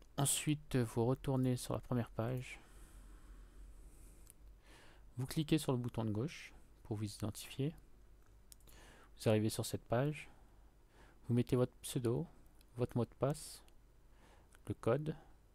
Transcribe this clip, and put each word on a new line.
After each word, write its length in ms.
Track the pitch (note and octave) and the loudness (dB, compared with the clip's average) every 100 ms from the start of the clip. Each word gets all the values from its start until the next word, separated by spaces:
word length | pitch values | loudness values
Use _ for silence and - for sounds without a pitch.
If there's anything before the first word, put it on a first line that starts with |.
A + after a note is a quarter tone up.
| - - | -6 0
Ensuite, 600 | C#3 - - D3 - C3 | 2 4 2 2 2 2
vous 280 | A2+ A#2+ A#2 | 4 4 4
retournez 520 | C3 - C3 B2+ B2 | 4 2 2 4 2
sur 160 | - | 0
la 80 | A#2+ | -4
première 280 | - B2 A2+ | 2 0 0
page. 480 | - A#2 B2+ B2+ - - - - - - - - - - - - - - - - - - - - - - - - - - - | -2 -2 -2 -6 -12 -16 -20 -18 -18 -18 -18 -18 -18 -18 -18 -16 -16 -18 -18 -20 -18 -20 -18 -20 -20 -20 -20 -20 -20 -12 -8
Vous 80 | C3 | -2
cliquez 320 | D#3+ D3+ D#3 | 0 4 2
sur 160 | - | 4
le 40 | B2 | 0
bouton 280 | A#2+ - A2 | 0 -2 0
de 60 | |
gauche 420 | G#2 D3 - - - - - | 0 -2 -6 -14 -18 -20 -20
pour 120 | - G#2 | -6 -4
vous 180 | G#2+ | -4
identifier. 600 | - G#2 - - - D3 - - - - - - - - - - - - - - - | -4 -6 -6 -8 -2 -2 -4 -14 -20 -20 -20 -20 -20 -20 -20 -20 -18 -20 -20 -20 0
Vous 80 | A#2+ | 4
arrivez 220 | G#2+ A2 | 6 4
sur 160 | - - | 0 -2
cette 180 | G#2 | -4
page. 460 | - A#2 C#3+ D3+ - - - - - - - - - - - | 0 2 2 -2 -10 -18 -20 -20 -20 -20 -20 -20 -20 -14 2
Vous 60 | |
mettez 240 | A#2+ - B2+ | 2 4 4
votre 160 | B2 - | 2 0
pseudo, 440 | - C3+ A#2+ C3+ E3+ - - - - A#2+ | -6 0 0 0 -2 -10 -20 -20 -16 -4
votre 180 | B2 B2 | 0 0
mot 80 | |
de 100 | A2+ - | -2 0
passe, 420 | C3+ D3 - - - - - - - - - - - - - | 0 0 -6 -14 -18 -20 -20 -20 -20 -20 -20 -20 -20 -14 -8
le 40 | |
code, 440 | - A#2 C#3 D#3 - - - - | -2 2 2 0 -6 -14 -20 -20